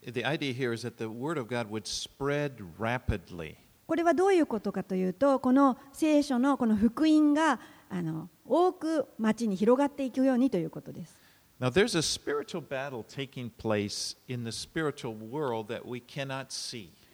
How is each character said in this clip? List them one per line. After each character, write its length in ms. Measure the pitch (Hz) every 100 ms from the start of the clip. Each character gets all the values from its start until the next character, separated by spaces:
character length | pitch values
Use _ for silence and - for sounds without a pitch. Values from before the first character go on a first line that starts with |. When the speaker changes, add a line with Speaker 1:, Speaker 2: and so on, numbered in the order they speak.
Speaker 1:
the 200 | - 120
idea 300 | 117 139 143
here 200 | 123 123
is 120 | 117 117
that 120 | -
the 60 |
word 360 | 113 113 143 160
of 80 | 110
God 220 | 120 110
would 140 | 107 -
spread 680 | - - - 139 143 147 120 90 80
rapidly. 760 | 113 127 - 107 82 90 78 - _ _ -
Speaker 2:
こ 60 | 320
れ 80 |
は 100 | 339
ど 120 | 330 392
う 60 |
い 60 | 370
う 80 | 294
こ 140 | 220
と 100 | 202
か 140 | 190
と 100 | -
い 140 | 185 185
う 40 |
と、 280 | 180 277 262
こ 120 | 254
の 240 | 262 277 - -
聖 300 | - 311 294
書 160 | 285 240
の 180 | 269 262
こ 100 | 233
の 100 | 214
福 320 | 226 233 320
音 260 | 311 302
が、 240 | 294 320 269 - - -
あ 120 | 180
の、 300 | 165 160 170 _ -
多 260 | 302 370
く 360 | 370 311 320 - -
町 300 | 220 220 233
に 80 | 185
広 200 | 214 254
が 60 | 285
っ 40 |
て 140 | -
い 80 | 262
く 120 | 262
よ 100 | 262
う 40 | 247
に 100 | 269
と 100 | 185
い 60 |
う 60 | 160
こ 100 | 156
と 120 | 147
で 120 | 143
す。 140 | 170 _ _ _ _ -
Speaker 1:
Now, 120 | 127
there's 260 | 135 226 170
a 20 |
spiritual 640 | - - - - - 180
battle 380 | 131 135 143 123
taking 480 | 107 - 135 - 120
place 680 | - 110 104 101 - - - -
in 160 | 123
the 80 | 113
spiritual 600 | 113 - 165 156 135 123
world 600 | 107 110 143 139 113 107
that 80 | 110
we 160 | - 123
cannot 500 | - 151 135 135 131
see. 400 | - - 120 85 _ _